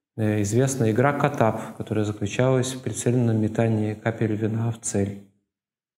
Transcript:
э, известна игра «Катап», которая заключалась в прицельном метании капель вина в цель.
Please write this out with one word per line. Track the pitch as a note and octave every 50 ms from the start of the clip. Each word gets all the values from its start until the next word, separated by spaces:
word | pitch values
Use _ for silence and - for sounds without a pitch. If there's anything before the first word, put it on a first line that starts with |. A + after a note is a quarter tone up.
| _ _ -
э, | - A2 G#2+ G#2+ G#2+ G2+
известна | G2 A2 A#2+ C3+ C3+ C#3 C3 A#2 A2
игра | G#2+ A#2 B2+ C#3+ C#3+
«Катап», | - - C#3+ - - A#2 A2 - - - - -
которая | - - - G#2 G#2+ G#2
заключалась | G#2 G#2+ - G#2+ F#2+ - - B2+ C3 C3 B2+ A#2+ - -
в | - -
прицельном | - - - - B2+ A#2+ B2+ A#2+ A#2 A2 A2
метании | G#2+ G#2 G#2+ - A#2 A2+ A2+ G#2+ G#2+ G#2+ G#2+
капель | G2+ - A#2 G#2+ - A#2 G#2+ G#2+
вина | G#2 A2+ G#2 A2+ A2+ A2+ A#2 A2+
в | -
цель. | - - - G2+ G2 G2 G2 G2+ - _ _ _ _ _ _ _ _ _ _ _ _ _ _